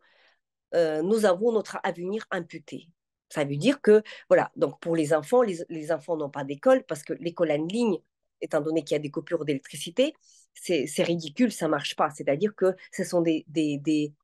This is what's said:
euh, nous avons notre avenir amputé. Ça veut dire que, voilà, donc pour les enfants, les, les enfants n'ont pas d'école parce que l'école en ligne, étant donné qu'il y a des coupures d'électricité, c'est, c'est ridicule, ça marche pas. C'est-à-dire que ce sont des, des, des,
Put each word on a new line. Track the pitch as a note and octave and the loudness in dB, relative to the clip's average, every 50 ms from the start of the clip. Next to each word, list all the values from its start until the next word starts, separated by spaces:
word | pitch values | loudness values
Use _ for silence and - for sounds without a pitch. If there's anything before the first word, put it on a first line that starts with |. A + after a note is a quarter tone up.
| _ _ _ _ _ _ _ _ _ _ _ _ _ _ - | _ _ _ _ _ _ _ _ _ _ _ _ _ _ 0
euh, | E3+ E3 D#3 D#3 D#3 D#3+ | 2 2 2 0 0 0
nous | F#3 A3 A3+ G#3 | 0 2 4 4
avons | G3 F3+ F3 G#3+ A#3+ | 4 4 4 2 2
notre | A3+ G#3 F#3+ - - - - | 2 0 -2 -4 -10 -6 -4
avenir | F#3+ F3+ E3+ F3 F#3 G#3 A3 - _ | -4 -4 -4 -6 -6 -6 -6 -6 _
amputé. | - F3+ E3+ - - D#3+ D3 - C#3 - - - _ _ _ _ _ _ _ | -6 -8 -6 -8 -14 -18 -14 -14 -16 -16 -16 -20 _ _ _ _ _ _ _
Ça | _ - D#3+ C#3+ | _ -4 -4 -2
veut | C#3+ C#3+ | -2 -2
dire | C#3+ E3 B3 C#4 - | 2 2 2 2 4
que, | - G#3+ G#3+ G#3+ G#3 - - - - _ | 6 6 6 6 6 0 -16 -20 2 _
voilà, | C#4 - - - _ | 4 4 4 0 _
donc | - E3 - - _ | -2 -2 -2 -2 _
pour | - E3+ E3+ | -4 -2 0
les | E3 D3+ C#3+ D#3+ | 0 2 2 2
enfants, | D3+ D3 - B3 B3 | 0 2 2 4 4
les, | B3 G#3 F3+ E3 F3 - | 4 2 0 -6 -8 -8
les | E3+ D#3+ D3+ D3+ | -8 -8 -4 -4
enfants | E3 D3+ - - E3+ | -4 -4 -2 -6 -4
n'ont | D#3 D3 C#3 | -4 -4 -6
pas | - C#3+ C#3+ | -6 -8 -6
d'école | C3+ C#3+ C#3+ - C4 C4 C4 E3 | -6 -8 0 4 4 4 4 2
parce | - D#3+ D3+ - | -6 -10 -8 -6
que | - D3+ | -8 -8
l'école | - E3 E3+ E3 - F3 D#3 | -6 -6 -8 0 0 0 2
en | D3 D3 D#3 | 2 0 0
ligne, | E3+ G3 A#3+ A#3+ A3 F3+ - _ _ _ _ _ _ _ _ | -2 0 0 2 2 0 -2 _ _ _ _ _ _ _ _
étant | - - - D#3 | -8 -2 -2 -2
donné | D3 D#3 D#3+ E3 D3 | -2 0 -2 -2 0
qu'il | - D#3+ | 0 -2
y | D3 | -2
a | |
des | D3+ D3 | -2 -4
coupures | D3 E3 D3+ - F3 D#3 D3 | -8 -8 -6 -4 -4 -4 -2
d'électricité, | D3+ C#3+ C3+ - - - D3 - F3 E3+ - C4 D4+ - _ _ _ _ _ _ _ _ | -2 -4 -4 -6 -12 -14 -12 -12 -4 0 0 0 0 0 _ _ _ _ _ _ _ _
c'est, | - - - F3 D3 B2 | -14 -4 -2 -2 -2 -2
c'est | D3 - - E3+ | -2 -2 -2 0
ridicule, | E3+ E3+ E3+ D#3+ D3 D3 - B3+ A3 | 0 0 -2 -4 -8 0 0 0 0
ça | - - E3+ D#3 | 2 -2 -2 0
marche | D#3 C#3+ D3 - - | 0 -2 -2 -6 -2
pas. | - F3 D3+ | 0 -2 -2
C'est-à-dire | D3 - D3+ F#3+ F#3 E3+ G3+ G#3 G#3 | -2 -4 -2 -2 0 0 0 -2 0
que | - F#3+ F#3 F#3 - - - | 2 0 0 0 -2 -14 -12
ce | - - F3+ | -8 -6 -6
sont | - - F3 | 0 0 0
des, | E3 E3 D#3+ D#3 - | 2 2 0 -2 -4
des, | - D3 E3 D#3 D3+ C#3+ | -4 -2 0 0 0 -2
des, | C#3+ C#3+ D#3+ D#3 D3+ D3+ D3 D3 _ | -2 0 0 0 0 0 -4 -6 _